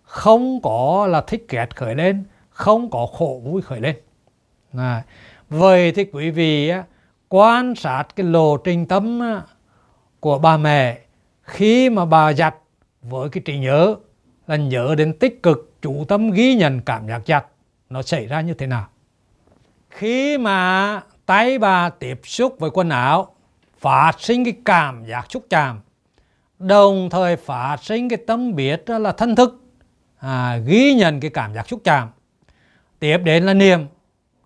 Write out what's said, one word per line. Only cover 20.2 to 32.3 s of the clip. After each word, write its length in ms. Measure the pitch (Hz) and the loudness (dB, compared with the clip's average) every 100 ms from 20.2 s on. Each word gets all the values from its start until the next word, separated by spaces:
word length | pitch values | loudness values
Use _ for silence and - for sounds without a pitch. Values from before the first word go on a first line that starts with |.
| 277 294 | -2 -2
mà 640 | 220 190 185 190 202 208 - _ - | -2 0 0 0 -2 -6 -12 _ 0
tay 340 | 196 240 262 | 2 2 2
bà 300 | 208 180 175 | 2 2 0
tiếp 300 | - 127 127 | -4 -12 -12
xúc 320 | - - 185 - | -10 -4 -4 -4
với 100 | 156 | -6
quần 200 | 185 170 | -2 -2
áo, 460 | 127 127 165 185 _ _ _ _ _ | 0 2 2 0 _ _ _ _ _
phát 320 | 143 131 160 - | 0 4 4 2
sinh 260 | - 240 240 | -2 -2 -2
cái 80 | - - | -4 2
cảm 400 | 180 143 123 113 | 2 2 -4 -10
giác 200 | 117 - | -10 -10
xúc 160 | 254 - | -14 -4
chạm, 320 | 170 135 110 - _ _ _ _ _ _ - | -2 -2 -6 -16 _ _ _ _ _ _ -8
đồng 500 | 185 202 202 196 180 | 2 6 6 4 -2
thời 260 | 175 180 170 | -2 0 -2
phát 420 | - 123 131 147 | -6 -6 -6 -6
sinh 260 | - 226 247 | -6 -6 -4
cái 100 | 226 233 | -6 -4
tâm 280 | 233 247 165 | -4 -4 -4
biết 340 | 135 165 - | -2 -4 -4
là 220 | 226 214 | -4 -4
thân 240 | - 233 220 | -2 0 2
thức, 260 | - - _ _ _ _ _ _ | 2 0 _ _ _ _ _ _
à, 380 | 135 131 123 120 113 | -6 -4 -2 -2 2
ghi 280 | 208 277 | 4 4
nhận 260 | 262 170 147 | 4 2 0
cái 120 | 151 | -6
cảm 220 | 147 110 | -6 -6
giác 140 | 107 - | -8 -10
xúc 140 | 220 | -4
chạm. 260 | 180 143 117 - _ | 0 0 0 -12 _